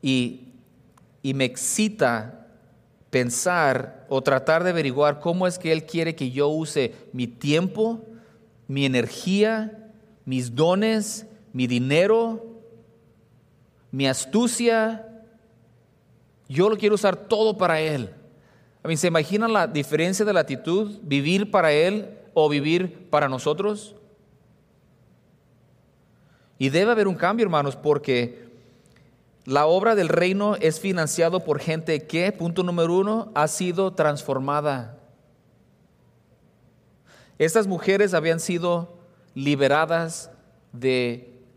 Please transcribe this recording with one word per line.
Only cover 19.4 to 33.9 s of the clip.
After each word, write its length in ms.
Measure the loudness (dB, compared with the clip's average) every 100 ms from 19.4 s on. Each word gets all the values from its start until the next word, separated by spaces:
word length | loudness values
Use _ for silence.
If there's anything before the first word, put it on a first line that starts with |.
| 2
la 140 | 2 0
diferencia 580 | -2 -2 0 0 0
de 80 | 2
la 60 | 2
actitud? 600 | 0 -4 -2 0 -2 -8
¿Vivir 480 | -2 -2 2 0 2
para 220 | 2 4
Él 360 | 4 2 0 -6 -16 -4
o 140 | 2 2
vivir 600 | 2 0 0 -2 -8 -2
para 180 | 0 0
nosotros? 680 | -2 -4 -2 -2 -4 -10 -20 -20 _ _ _ _ _ _ _ _ _ _ _ _ _ _ _ _ _ _ _ _ _ _ _ _ _
Y 120 | 0
debe 240 | 2 2
haber 160 | 2 0
un 80 | 0
cambio, 260 | 0 0
hermanos, 320 | 0 2 0
porque 720 | -2 0 0 2 0 0 -6 -20 -20 -20 _ _ _ _ _ _ _
la 220 | -2 0 4
obra 300 | 4 4 2
del 120 | 2
reino 460 | 2 2 0 0
es 240 | 0 0 0
financiado 640 | -4 -2 -2 2 2 0
por 160 | -2 -2
gente 480 | -2 -4 -2 -4 -2
que, 240 | -2 -2
punto 320 | -2 -4 -2
número 320 | -2 0 2
uno, 380 | 2 0 -2 -2
ha 140 | 0 0
sido 440 | 0 -4 0 -2